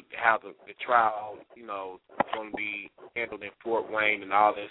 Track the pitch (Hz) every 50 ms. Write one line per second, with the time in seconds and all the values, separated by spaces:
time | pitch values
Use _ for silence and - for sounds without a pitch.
0 | - _ - - 113 113 110 107 - 98 87 - - 101 101 - - - 123 120
1 | 113 107 110 104 104 104 - - - _ - 120 120 110 101 98 95 92 92 92
2 | _ _ - - - - - 113 110 107 104 107 107 104 104 101 98 - - -
3 | - - _ 120 117 110 110 101 104 101 - _ - 117 113 110 - - 107 107
4 | 107 107 104 101 98 95 98 104 107 107 101 104 101 104